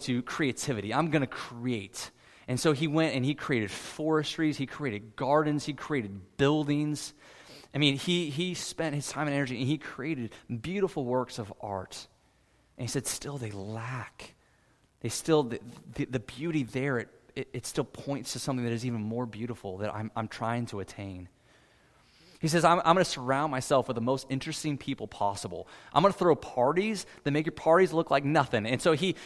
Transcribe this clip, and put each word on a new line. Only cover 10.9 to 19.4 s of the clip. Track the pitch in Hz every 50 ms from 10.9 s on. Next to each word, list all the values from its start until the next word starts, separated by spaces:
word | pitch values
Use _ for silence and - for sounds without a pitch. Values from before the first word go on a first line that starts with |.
| - 165 135
works | 120 123 127 127 - - -
of | 110 95 - _
art. | - 107 101 95 90 - - - - - _ _ _ _ _ _ _ _ _ _ _ _ _ -
And | 123
he | 120
said, | - 143 120 -
"Still | - - - - 143 139
they | 120 107
lack." | 101 101 98 104 110 113 113 120 131 123 101 - _ _ - - - _ _ _ _ _ _ _ _ _ _ _ _ _
They | - 120
still, | - - - - 160 151 143
the, | 117 117 - - 120 - - - - 123
the, | - 143
the | - 127 131
beauty | 110 - - 123 147 170 160 156 131
there, | 107 - 131 131 143 135 117
it, | 104 - - - _ _ -
it, | 131 131 - -
it | 127 -
still | - - - 135
points | - - - - - 139 131 117 - -
to | 123
something | - - 135 127 120
that | 120 117
is | 117 117
even | 127 120 113
more | 104 107 113 120 123 117
beautiful | 101 101